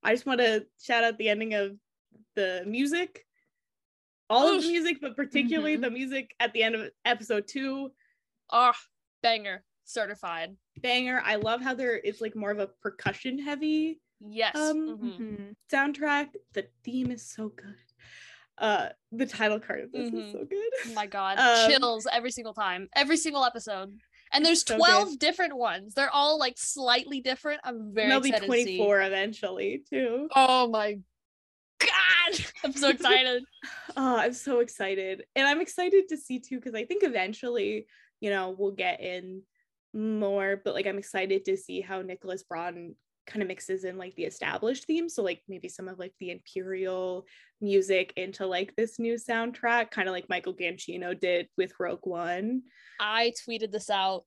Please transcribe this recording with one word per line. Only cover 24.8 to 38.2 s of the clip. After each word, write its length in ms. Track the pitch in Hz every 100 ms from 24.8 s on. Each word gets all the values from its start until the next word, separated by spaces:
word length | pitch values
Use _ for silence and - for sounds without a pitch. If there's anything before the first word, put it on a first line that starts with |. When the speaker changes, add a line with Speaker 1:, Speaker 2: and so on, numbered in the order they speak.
Speaker 2:
twelve 340 | 339 370 403 277
different 380 | 302 349 349 269
ones. 360 | 233 175 202
They're 160 | 240 277
all, 280 | 285 285 311
like, 160 | 262 247
slightly 640 | - - 262 247 269 277
different. 400 | 254 254 302 294
I'm 300 | 262 233 214
very 160 | 208 220
Speaker 1:
There'll 140 | 269
be 80 | 262
Speaker 2:
excited 160 | 220 196
to 60 |
see. 120 | 240
Speaker 1:
twenty-four 380 | 233 185 202 202
eventually, 840 | 190 190 202 214 202 185 196 285 -
too. 380 | 269 254 233 302
Speaker 2:
Oh 340 | 269 262 254 247
my 300 | 220 208 208 - _ _ _ _ _ _ _
God. 80 | -
<laughs> 760 | 381 370 359 349 339 - -
I'm 80 | 285
so 160 | 269 285
excited. 560 | 269 302 254 254 247 262
Speaker 1:
<laughs> 60 | _ - - - -
Oh, 200 | 262 240
I'm 160 | 240
so 260 | 247 - 247
excited. 640 | 240 - 190 196 190 190 - -
And 100 | 277
I'm 140 | 294
excited 480 | 349 - 359 392 381
to 80 | 311
see, 240 | - 254
too, 200 | - 254
'cause 140 | 247
I 100 | 220
think 200 | 226 370
eventually, 840 | 381 226 185 220 247 240 202 214 220 _ _ _